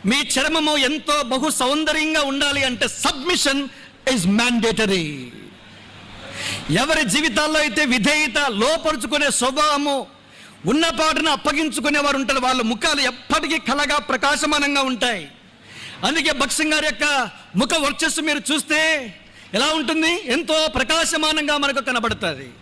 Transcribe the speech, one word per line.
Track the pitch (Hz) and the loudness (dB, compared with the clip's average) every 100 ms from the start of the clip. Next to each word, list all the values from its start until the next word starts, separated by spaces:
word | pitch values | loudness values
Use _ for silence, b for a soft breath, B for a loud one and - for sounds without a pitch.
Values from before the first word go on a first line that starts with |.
| 190 | 2
మీ | 277 | 0
చర్మము | 294 254 302 320 302 302 | 0 0 0 0 2 2
ఎంతో | 262 302 - 294 | 0 0 0 0
బహు | 254 254 302 | 0 0 0
సౌందర్యంగా | - 254 294 311 311 311 311 | 0 0 0 0 0 0 0
ఉండాలి | 277 277 285 277 | 0 0 0 0
అంటే | 269 247 262 | -2 0 -2
submission | - 311 294 302 349 285 269 277 B B B - | 0 -4 -2 -2 0 2 0 -4 B B B -2
is | 262 175 | 2 4
mandatory. | 208 240 240 220 214 214 190 156 143 123 113 98 - - - - - - - - B B B - | 4 4 2 2 2 2 2 0 -6 -12 -14 -18 -20 -20 -20 -20 -20 -20 -18 -14 B B B -2
ఎవరి | 170 277 320 254 | 0 2 2 2
జీవితాల్లో | 269 311 226 302 311 | 2 2 0 2 2
అయితే | 302 262 294 | 2 0 0
విధేయత, | 247 208 302 302 294 285 | 2 2 2 0 0 0
లోపరుచుకునే | 202 247 320 320 302 240 294 285 | 0 0 2 0 -2 -2 0 0
స్వభావము, | - 247 277 302 285 285 277 - - B B B B 160 | 2 0 2 2 2 0 -2 -4 -16 B B B B 0
ఉన్న | 285 330 | 2 2
పాటను | 311 311 311 320 | 2 0 2 0
అప్పగించుకునే | 285 302 294 311 208 262 294 | 2 0 0 -2 -2 0 2
వారు | 285 277 | 2 0
ఉంటారు, | 269 269 | 0 0
వాళ్ళ | 254 254 | 2 0
ముఖాలు | 226 233 330 285 | 0 0 0 0
ఎప్పటికీ | 254 247 - 311 311 320 | 0 -4 -2 -2 0 -2
కలగా | - 277 285 294 | 0 0 2 0
ప్రకాశమానంగా | 294 262 277 294 294 294 285 277 | 0 0 2 2 2 2 2 2
ఉంటాయి. | 269 247 247 208 139 - - - B B B B 202 | 0 0 -2 -2 -8 -18 -20 -20 B B B B -2
అందుకే | 320 302 | 0 0
భక్సింగ్ | 277 285 - 311 | 0 -2 0 0
గారి | 302 302 | 0 0
యొక్క | 302 294 277 220 - B 180 | 0 0 0 -2 -8 B -2
ముఖ | 269 330 | 0 0
వర్చస్సు | 285 - 320 311 | 0 0 -2 0
మీరు | 311 294 - | -2 -2 0
చూస్తే | 302 - 302 320 302 233 - - B B | -2 0 2 2 0 -4 -14 -20 B B
ఎలా | 202 285 | 0 0
ఉంటుంది? | 311 262 320 320 349 311 | 0 0 0 2 0 0
ఎంతో | 269 311 311 311 254 | -2 2 2 2 0
ప్రకాశమానంగా | 262 320 311 320 311 311 294 294 | 0 2 2 2 0 0 0 0
మనకు | 277 269 | 0 0
కనబడుతుంది. | 262 247 226 214 185 135 131 110 | -2 -2 -2 -2 -4 -6 -12 -18